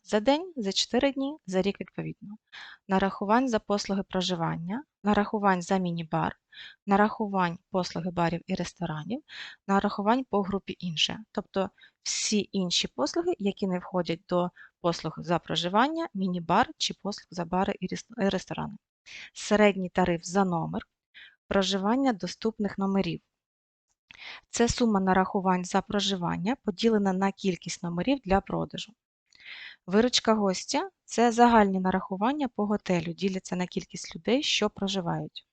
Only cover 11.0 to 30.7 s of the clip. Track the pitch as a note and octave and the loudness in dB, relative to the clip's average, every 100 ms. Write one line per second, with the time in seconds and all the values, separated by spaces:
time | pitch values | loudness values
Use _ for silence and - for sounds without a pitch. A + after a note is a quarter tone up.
11 | - - A3 - - G3 F#3+ _ - _ | -2 -2 -8 -8 -6 -4 -4 _ -20 _
12 | - - - G#3+ - G3 F3+ - - - | -8 -4 0 0 0 -2 0 0 -2 -2
13 | C#4+ E4+ F4 - G3 - G3 F3+ - F#3 | -2 0 -2 0 -2 -2 -2 -4 -2 -2
14 | E3+ E3+ - F3 F3 - - _ F3 E3+ | -2 -4 -2 0 0 -4 -20 _ -2 -2
15 | D#3+ - D#3 F3 - D#3+ E3+ G3+ C4+ D#4+ | -4 -8 -2 -2 0 -4 0 2 2 0
16 | E4 F#3+ F#3+ F3+ E3 F#3+ C4+ - - - | -6 -4 -4 -4 0 2 2 -2 -6 -6
17 | G3 - - F3 E3 F3+ G3 - F#3 F3+ | -8 -10 -10 -8 -4 -2 0 -2 -6 -8
18 | - A#3 G3 F#3+ - D#3 D#3 - _ _ | -10 -2 0 -2 -4 -8 -8 -12 _ _
19 | - - - - - G#3 G#3 F#3+ F3+ - | -20 -18 -18 -10 0 4 6 4 -2 2
20 | F3 E3+ - F#3 F#3+ E3+ D#3+ F3 - _ | 2 2 0 0 2 0 -2 -6 -10 _
21 | _ - - _ - G3 F#3 G3 G3 B3+ | _ -20 -20 _ 0 2 2 0 2 2
22 | C4+ G#3 F3+ - A3 - G3+ - G3 G3 | 2 0 -4 -4 -4 -2 -4 -2 0 2
23 | F3 D#3 _ _ _ _ _ _ _ _ | 0 -4 _ _ _ _ _ _ _ _
24 | _ - - - _ - A#3 - A#3+ G3 | _ -20 -18 -18 _ 2 2 4 4 4
25 | F#3+ F#3 F#3 G3+ F#3 F3+ F3+ G3 - G#3 | 4 4 4 2 2 2 2 -2 0 -2
26 | G3 F#3+ E3+ E3+ F3 C4+ - F3+ A3+ G#3+ | 0 -2 -2 -2 -2 -2 -4 0 2 4
27 | G3 F#3 G3 - G3 E3+ - - E3+ E3+ | 2 2 0 0 -2 -2 -6 -8 -6 -2
28 | F3+ C#4 F#3 F#3+ - E3 E3 F3 - - | 0 0 2 0 0 -4 -4 -8 -14 -16
29 | _ _ _ _ - - - - - G3 | _ _ _ _ -20 -18 -18 -18 0 2
30 | B3 - - A3 G3+ F3+ - | 4 2 2 2 2 0 -2